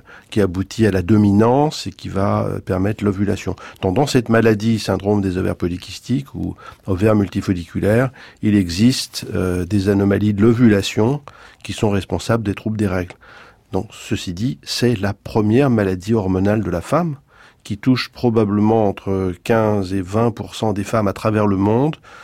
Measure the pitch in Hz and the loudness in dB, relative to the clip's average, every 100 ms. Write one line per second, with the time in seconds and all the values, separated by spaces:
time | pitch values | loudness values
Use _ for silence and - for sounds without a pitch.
0 | - - - 110 98 90 98 - 110 92 | -12 -20 -4 0 0 -2 -6 0 2 2
1 | 87 107 101 101 113 131 151 - - - | 4 4 6 6 4 4 0 -2 -10 -12
2 | 92 92 101 107 104 98 - 92 101 107 | -8 -4 0 0 -2 -6 -4 -2 -2 -2
3 | 104 95 98 95 98 95 - - 95 92 | -2 0 -2 -2 -6 -10 -14 -4 0 0
4 | 143 131 117 113 113 104 113 110 - 95 | 2 0 2 4 4 2 0 0 0 -2
5 | 98 104 95 90 92 92 87 87 - - | 0 0 0 -2 -4 -4 -4 -6 -10 -12
6 | - 135 139 87 87 90 - - - 92 | -6 -4 -6 -8 -8 -10 -16 -12 -6 0
7 | 110 107 98 98 98 87 82 90 92 113 | 2 4 0 -2 -2 -4 -4 -2 2 2
8 | 131 - - - 110 104 90 85 120 131 | 0 -4 -20 -6 0 2 2 2 2 2
9 | - - - 95 92 90 90 104 95 98 | -6 -10 -8 -4 -2 -2 -2 0 2 2
10 | 101 101 104 101 113 117 120 101 - - | 2 2 0 4 4 6 6 4 2 0
11 | 110 143 - - - - - 98 110 101 | 0 -2 -8 -20 -20 -16 -12 -2 0 0
12 | - 92 - 113 104 95 113 107 101 92 | -2 -4 -2 -2 -2 -4 -4 -2 0 -2
13 | 90 - - - - _ _ 95 - - | -4 -10 -20 -20 -20 _ _ -6 -6 -12
14 | - 107 - 87 123 - - - 123 107 | -8 -6 -6 -6 -6 -6 -10 -2 0 0
15 | 101 101 - 117 107 120 143 113 98 92 | -4 -6 -4 0 2 4 4 2 0 -2
16 | 101 113 95 92 98 110 92 85 - 151 | -2 0 0 0 2 0 -2 -4 -2 -2
17 | 175 139 _ _ - _ - 101 - 123 | -2 -8 _ _ -20 _ -12 -4 0 0
18 | - - 123 113 104 104 107 113 101 98 | -2 -2 0 2 2 2 2 4 2 -2
19 | 101 95 95 85 - 113 110 104 92 98 | -4 -4 -4 -4 0 2 2 0 -4 -6
20 | 90 107 117 - 95 - 110 101 98 113 | -4 0 0 -2 -10 -6 -4 -4 -2 -2
21 | 98 - 113 107 104 95 101 113 151 156 | -2 -2 -2 0 0 2 2 2 0 -4
22 | - - | -14 -20